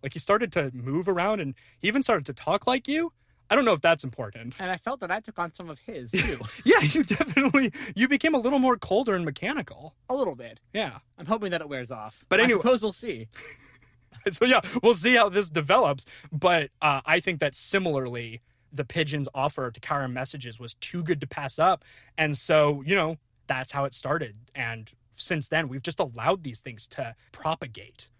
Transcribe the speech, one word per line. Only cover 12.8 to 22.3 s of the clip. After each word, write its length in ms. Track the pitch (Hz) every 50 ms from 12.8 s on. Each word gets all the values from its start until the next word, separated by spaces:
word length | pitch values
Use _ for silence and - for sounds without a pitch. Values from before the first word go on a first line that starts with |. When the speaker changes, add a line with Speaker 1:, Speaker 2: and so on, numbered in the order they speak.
| 208
Speaker 2:
we'll 100 | 214 185
see. 360 | - - 240 170 113 113 110 _
Speaker 1:
<laughs> 60 | - - - - _ _ - _ _ _ _ _ _ _ _ _ - _ 202
So, 140 | 180 - -
yeah, 160 | 254 254 226 - - - 247 -
we'll 120 | 220 233
see 200 | 175 156 233 254
how 140 | 233 220 202
this 200 | 180 196 208 170
develops. 560 | 151 160 151 139 190 247 247 160 143 131 - - - - - - -
But, 380 | 147 - 180 175 165 147 139 _ _ -
uh, 180 | 151 143 135 131
I 140 | - 156 180
think 180 | 170 - 180 147
that 140 | 156 143 139
similarly, 840 | - - - - 196 190 175 151 135 131 123 120 120 120 113 113 117 _ _ _ _ _ _ -
the 120 | 135 143
pigeon's 440 | 117 - 165 156 147 139 151 139 131 -
offer 360 | 135 131 151 - - 131 123
to 80 | 110 -
carry 280 | - - 151 143 139 127
messages 500 | 123 123 131 131 - 151 123 120 113 113
was 160 | 123 117 -
too 280 | _ - - - 175 170
good 160 | 156 170 151
to 60 | 143 139
pass 300 | - - 143 135 - -
up. 240 | 156 185 185 - _ - - - - _ _ -
And 180 | 156 151